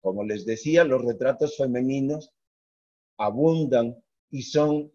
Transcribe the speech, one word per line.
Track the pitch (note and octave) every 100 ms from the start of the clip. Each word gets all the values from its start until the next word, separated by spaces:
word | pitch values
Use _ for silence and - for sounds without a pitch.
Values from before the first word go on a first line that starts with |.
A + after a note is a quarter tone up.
Como | G2 G2
les | G#2+ G#2+ G#2+
decía, | A2+ D3 E3
los | D#3+ C3 A#2+
retratos | A#2 C3 C#3 D3+ -
femeninos | C3+ B2 B2+ C3+ C3+ D3+ D#3 _ _ _ _ _ _ _ _ -
abundan | G#2+ A2+ D#3 E3 D3 B2 A#2 A#2+ _ _ _
y | C#3
son | B2 D3+ D3+ D3+ D3+